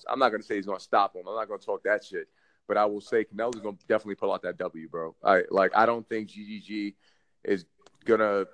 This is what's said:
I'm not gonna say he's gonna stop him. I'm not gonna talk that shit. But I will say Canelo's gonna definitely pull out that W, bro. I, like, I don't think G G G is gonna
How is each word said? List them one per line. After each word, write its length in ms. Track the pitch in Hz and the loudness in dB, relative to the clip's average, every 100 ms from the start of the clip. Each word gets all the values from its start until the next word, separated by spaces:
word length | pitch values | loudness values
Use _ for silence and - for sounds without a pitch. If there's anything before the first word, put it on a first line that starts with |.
| - | -4
I'm 100 | 131 | 0
not 120 | 123 | 2
gonna 120 | 107 | 0
say 140 | 104 104 | -4 -6
he's 100 | 98 | -4
gonna 140 | 92 | -8
stop 360 | - 110 98 92 | 0 2 2 -2
him. 100 | 92 | -8
I'm 80 | |
not 140 | 110 107 | -8 -8
gonna 100 | 101 | -8
talk 240 | - 98 | -6 -4
that 200 | 98 104 | 0 -2
shit. 240 | - 90 78 _ _ _ - | -2 -10 -10 _ _ _ -2
But 80 | 104 | 2
I 80 | 107 | 2
will 140 | 104 | 0
say 240 | - 117 | 0 0
Canelo's 360 | 107 104 120 110 | 0 -4 -4 -4
gonna 160 | 104 98 - | -8 -8 0
definitely 260 | 107 104 | 0 -2
pull 180 | 98 98 | -4 -2
out 100 | 95 | -2
that 140 | 90 85 | -4 -6
W, 300 | 90 82 80 | -8 -10 -10
bro. 280 | 82 82 - | -8 -8 -2
I, 180 | 101 95 - | 4 4 4
like, 220 | 95 95 | 4 4
I 100 | 107 113 | 4 4
don't 220 | 117 - | 2 -4
think 200 | 113 101 | -8 -8
G 180 | 101 104 | -12 -14
G 140 | 104 | -14
G 340 | 90 107 101 - _ _ _ _ | -10 -8 -8 -10 _ _ _ _
is 220 | - 95 - _ - _ - | -2 -2 -4 _ -20 _ 2
gonna 400 | 110 104 101 95 | 2 4 0 -2